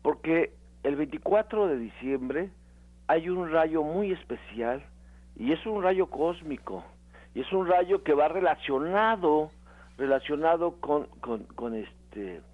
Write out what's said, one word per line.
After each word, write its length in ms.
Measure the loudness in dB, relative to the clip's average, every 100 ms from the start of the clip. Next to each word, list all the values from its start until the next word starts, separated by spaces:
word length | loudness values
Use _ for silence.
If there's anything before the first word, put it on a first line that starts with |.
Porque 500 | 0 -2 0 2 0 -4 -20 -6
el 140 | -4 -2
veinticuatro 720 | -4 -4 2 2 2 0 0
de 100 | 0
diciembre 720 | -4 -8 -4 -4 -2 -6 -6 -12 -20 -20 -20 -12 0
hay 220 | 0 0
un 200 | -4 0
rayo 340 | 2 2 2
muy 280 | 0 -2 -2
especial, 720 | -4 -6 -12 -10 -6 -4 -4 -8 -20 -20 -20 -20 -6
y 160 | -2
es 120 | -2
un 160 | -2 0
rayo 260 | 2 2 0
cósmico, 760 | 0 -2 -2 -8 -10 -8 -12 -14 -20 -20 -20 -12
y 60 | -10
es 140 | -2
un 140 | -2 4
rayo 360 | 4 4 2
que 100 | 4
va 140 | 4 4
relacionado, 1200 | 4 2 0 0 -2 0 2 2 2 4 2 0 -10 -20 -20 -20 -6
relacionado 800 | 0 0 0 0 2 2 0 -2
con, 260 | -2 -2 -2 -12
con, 240 | -8 -8
con 280 | -8 -8 -6
este 680 | -6 -8 -16 -16 -10 -10 -12 -18